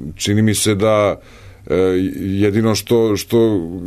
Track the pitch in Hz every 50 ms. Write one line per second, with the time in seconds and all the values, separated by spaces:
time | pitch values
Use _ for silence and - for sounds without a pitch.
0 | 67 76 - - - 101 101 107 110 110 101 - - 110 107 95 107 110 107 104
1 | 104 98 80 - - - - - - - - - - - 73 90 92 95 92 92
2 | 95 92 - - 90 98 95 98 104 104 101 113 110 113 107 101 - - 123 117
3 | 113 107 104 92 - - 117 117 113 110 107 92 82 82 90 90 87